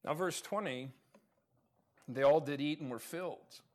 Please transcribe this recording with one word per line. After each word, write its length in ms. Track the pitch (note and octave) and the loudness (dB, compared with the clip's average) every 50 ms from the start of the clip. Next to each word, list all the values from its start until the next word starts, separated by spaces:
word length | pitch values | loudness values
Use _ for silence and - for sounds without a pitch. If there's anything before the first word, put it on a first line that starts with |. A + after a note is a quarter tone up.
| - | -2
Now, 100 | - D3+ | -4 -2
verse 280 | D#3 F#3 F3+ D#3 - | 0 0 -2 -2 -4
twenty, 500 | - - - G3+ G#3 E3+ B2+ B2+ B2+ C3+ B2+ - _ _ _ - _ _ _ _ _ _ _ _ _ _ _ _ _ _ _ _ - | -6 -4 -4 -2 -2 -2 -4 -6 -8 -10 -12 -16 _ _ _ -20 _ _ _ _ _ _ _ _ _ _ _ _ _ _ _ _ -12
"They 160 | - A#2+ C3 C3+ | -8 0 6 8
all 180 | C#3 D3 E3+ | 8 8 8
did 180 | D3 C3+ D3 C3+ | 4 2 -2 -2
eat 200 | C#3+ D3 D3+ D3 | 0 -2 -2 -2
and 120 | D3+ C3 | -4 -6
were 80 | B2 A#2+ | -6 -6
filled. 640 | - - - E3+ F#3 F3 - - - _ - - - _ _ | -8 -8 -8 -6 -6 -6 -8 -8 -14 _ -20 -20 -20 _ _